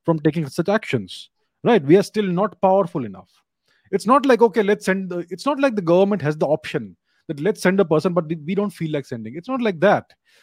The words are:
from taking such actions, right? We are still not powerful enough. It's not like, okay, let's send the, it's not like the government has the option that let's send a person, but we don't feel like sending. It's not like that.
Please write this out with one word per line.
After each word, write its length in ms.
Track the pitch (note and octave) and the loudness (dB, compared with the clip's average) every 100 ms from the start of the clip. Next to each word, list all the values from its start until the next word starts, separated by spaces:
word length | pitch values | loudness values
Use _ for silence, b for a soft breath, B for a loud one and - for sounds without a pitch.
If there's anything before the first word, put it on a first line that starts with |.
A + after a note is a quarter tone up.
from 140 | - D#3+ | -4 0
taking 280 | D3+ E3 C#3+ | 0 -2 -4
such 200 | - E3+ | -4 -2
actions, 640 | G#3+ - B2+ F#2 - - _ _ _ | -2 -2 -6 -6 -14 -20 _ _ _
right? 180 | G#3 A#3 | 2 2
We 140 | C#3 F#3 | 6 4
are 60 | |
still 240 | F#3 G#3+ G3+ | 4 -2 -2
not 340 | F3 G3+ - | 0 -2 0
powerful 440 | F#3+ F#3+ F#3 D#3 | 2 2 2 -4
enough. 260 | A2+ F#2 - _ _ _ _ _ _ | -8 -12 -20 _ _ _ _ _ _
It's 160 | F#3+ G3+ | -4 2
not 200 | C#4 C4+ | 2 4
like, 160 | A#3 | 4
okay, 200 | A#3 A#3+ | 4 4
let's 220 | G3 G#3 | 0 0
send 260 | - F#3+ F#3+ | 0 -2 -4
the, 160 | F3 E3 | -8 -8
it's 160 | F#3 | -6
not 160 | C#4 C#4+ | -4 0
like 140 | C#4 G#3 | 0 0
the 60 | |
government 400 | E3 F3 G3 G#3 | 2 4 4 0
has 140 | C#3+ D#3 | -2 -2
the 100 | D3+ | -2
option 500 | D#3 - D3+ G#2 - _ _ - | -2 -4 -8 -8 -14 _ _ -12
that 120 | D3 | -4
let's 200 | E3+ - | -4 0
send 180 | F#3 G3 | 0 2
a 40 | |
person, 280 | F3+ D#3 F#3+ | 2 2 2
but 140 | F3 D#3 | -2 -2
we 280 | E3 D3 | -6 -6
don't 160 | G3 G3+ | -4 -4
feel 220 | - D#3 | -6 -6
like 140 | D3 C3+ | -6 -6
sending. 300 | A#2+ A2 D3 | -10 -12 -14
It's 120 | G#3 | -8
not 120 | C4 | -4
like 200 | A3+ E3 | -4 0
that. 320 | F#3 D3+ - _ _ _ | 2 2 0 _ _ _